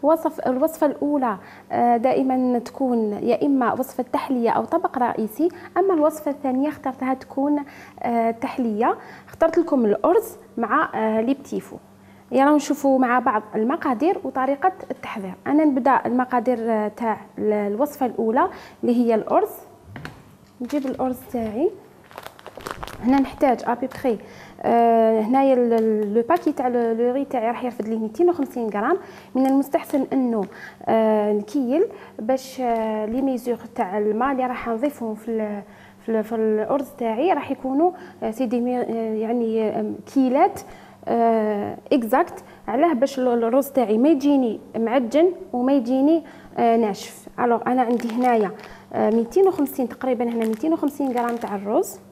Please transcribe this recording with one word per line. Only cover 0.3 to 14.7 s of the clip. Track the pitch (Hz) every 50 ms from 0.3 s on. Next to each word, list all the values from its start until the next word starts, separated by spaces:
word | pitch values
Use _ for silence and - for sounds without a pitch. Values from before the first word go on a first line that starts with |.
| - - -
الوصفة | - 254 254 285 320 311 - 330
الأولى، | 285 277 - - 294 294 294 262 233 202 185 - - - - - -
آه، | - 220 240 240 240
دائمًا | 233 220 262 - - 269 262 254 254 254 247 247 240
تكون | 233 - - - 277 254 247 233 220 208 208
يا | - - 226 240 - -
إما | 294 277 262 240 220 -
وصفة | 220 262 - - - 247 - -
تحلية | 277 - - 269 247 233 220
أو | - - 220
طبق | - - 320 - - -
رئيسي، | 277 247 226 - - 220 208 - - 302 359 - - - - -
أما | 359 381 392 370
الوصفة | 311 294 311 311 311 - 294
الثانية | 277 285 - 269 254 262 277 302
اخترتها | 302 - - 269 254 - 262 254 262
تكون، | 262 - - - - 269 294 294 294 277 - - - - - - - -
آه، | - 233 233 226 226
تحلية. | 226 233 - 262 - - 254 233 214 208 233 302 440 466 - - - - -
اخترت | - - - 320 330 330
لكم | 349 330 339 294 269 233
الأرز | 208 208 - - 294 359 453 - - - - - - -
مع، | - 233 208 226 294 320 - -
آه، | 220 220 220 220 220
لي | 220 233 277
بتي | 277 - - 220 190
فو. | - - - - - - - - - - - - - -
يلا | 240 254 269 285
نشوفوا | 302 294 285 - 294 277 - 277 269 262
مع | 262 240 240 254
بعض | 240 262 220 214 214 - -
المقادير | 214 220 240 294 330 - 311 254 214 269 339 392 359 -
وطريقة | 269 - 269 262 262 277 277 - 381